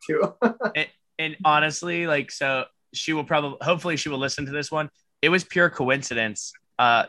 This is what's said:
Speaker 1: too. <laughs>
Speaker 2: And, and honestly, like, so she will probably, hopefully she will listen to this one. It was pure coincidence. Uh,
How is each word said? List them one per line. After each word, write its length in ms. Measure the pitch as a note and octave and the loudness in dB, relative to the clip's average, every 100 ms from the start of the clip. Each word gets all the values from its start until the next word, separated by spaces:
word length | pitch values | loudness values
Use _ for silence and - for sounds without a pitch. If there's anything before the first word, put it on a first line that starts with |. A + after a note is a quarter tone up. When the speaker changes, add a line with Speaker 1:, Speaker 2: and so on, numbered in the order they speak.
Speaker 1:
too. 300 | - D#3 - - | -4 0 0 2
<laughs> 320 | A3+ - G#3+ | 0 0 -2
Speaker 2:
And, 140 | D#3 D3+ _ _ - | -2 -2 _ _ -6
and 180 | D#3 D3+ | -6 0
honestly, 600 | D#3 D3+ D#3 D3 F3 E3+ E3 | 4 4 4 -2 -4 -2 0
like, 240 | D3 - | 0 -2
so 340 | - C#3 C3 - _ _ | -4 -2 -2 -4 _ _
she 200 | - - | -8 -4
will 120 | D#3 | -4
probably, 340 | C#3+ D3+ C#3+ - | 0 0 -2 -2
hopefully 340 | D3 F3+ F3 D3 | -2 0 -2 -4
she 120 | D3+ | -4
will 100 | C3+ | -4
listen 280 | C3+ - C#3 | -4 -4 -6
to 60 | |
this 180 | D3 C#3 | -6 -4
one. 180 | D#3 D3+ _ _ _ | -4 -6 _ _ _
It 60 | D3+ | 2
was 160 | F3+ | 2
pure 260 | - F3+ F3 | 2 2 2
coincidence. 840 | - B2+ C3+ - A#2 A2 G2+ - - _ - | 2 0 0 -2 -4 -4 -6 -14 -16 _ 2
Uh, 280 | A#2+ A#2 | 4 4